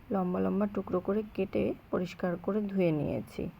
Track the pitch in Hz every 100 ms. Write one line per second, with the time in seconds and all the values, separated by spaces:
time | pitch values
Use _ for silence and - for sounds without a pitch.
0 | - 196 180 185 190 190 208 208 190 185
1 | 180 208 214 - 196 220 208 - - -
2 | 180 - 180 175 190 208 202 196 175 151
3 | 143 - - - 175